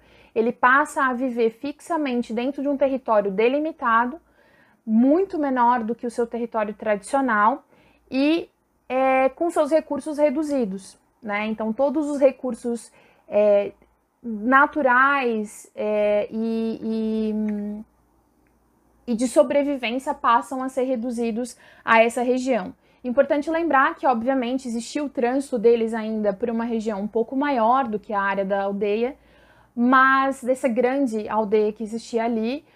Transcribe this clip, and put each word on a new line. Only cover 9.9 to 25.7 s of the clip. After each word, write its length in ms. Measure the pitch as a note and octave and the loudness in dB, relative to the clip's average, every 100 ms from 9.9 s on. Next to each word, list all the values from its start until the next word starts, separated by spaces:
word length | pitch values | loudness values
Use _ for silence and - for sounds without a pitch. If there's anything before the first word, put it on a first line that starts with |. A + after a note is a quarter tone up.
| C#4+ D#4+ D4 | -6 -6 0
reduzidos, 840 | D4+ C4+ D4+ C#4+ A3 G3 F#3+ - _ _ | 2 2 -2 -2 -2 -6 -12 -20 _ _
né? 240 | A3 G3+ G#3+ | -8 -4 -4
Então, 280 | A3 A3 | -4 -4
todos 340 | A3 C#4 C#4 C#4+ | 0 0 0 -2
os 100 | C#4+ | 2
recursos, 720 | C4+ C4+ B3+ A#3 A#3+ A#3 - _ _ _ - | 2 2 -8 -6 -6 -6 -10 _ _ _ -4
é, 440 | G#3 G#3 G3+ G3+ - _ _ _ _ | 2 4 4 0 -8 _ _ _ _
naturais, 1500 | A#3+ G#3+ A3 C4+ D4 D4+ C4 B3 C4+ C#4+ B3 A3 G#3 - - - | -10 -4 2 4 4 2 2 4 4 2 0 -2 -6 -10 -16 -8
é, 500 | G#3+ G#3+ G#3 G#3 - | -2 0 2 0 -2
e, 1600 | A3 A3+ A3+ A3+ A3+ A3 A3 A3 A3 A3 G#3+ G#3+ G#3 G#3 G#3 A3 _ _ _ _ _ _ _ _ _ _ _ - | -4 -4 -2 -4 -4 -6 -4 -2 -2 -2 -2 -4 -6 -8 -10 -14 _ _ _ _ _ _ _ _ _ _ _ -6
e, 60 | |
e 20 | |
de 140 | A3+ B3 | -4 0
sobrevivência 840 | D#4+ D4 C#4+ C#4+ C#4 A#3 B3 D4+ | 2 2 2 0 -2 -4 -4 -6
passam 480 | C#4+ B3+ A#3 C4 C4 | -2 2 2 0 -6
a 80 | C4 | -6
ser 140 | C4 | -4
reduzidos 720 | B3+ C4 B3 A#3 A#3 A3 B3 - - - | -2 -2 -4 -4 -4 -4 -6 -10 -20 -8
a 180 | - A3+ | 2 4
essa 200 | A3+ A#3+ | 4 2
região. 520 | B3 B3+ B3+ A#3 F#3 - _ _ | 0 0 0 -2 -4 -12 _ _
Importante 440 | B3 B3 C#4 D4 D4 | -4 0 2 0 -2
lembrar 460 | E4 E4+ C4+ D4 | -2 0 2 2
que, 140 | E4 D4+ | 0 0
obviamente, 580 | A#3+ A#3 C4+ A#3 C4 B3+ | 0 0 -2 -2 -4 -6
existia 380 | A#3 A3+ D4 | -8 -6 -6
o 40 | C#4+ | -6
trânsito 480 | - A#3+ C4+ C#4 B3 | -2 -2 -2 -2 0
deles 380 | A3+ | 2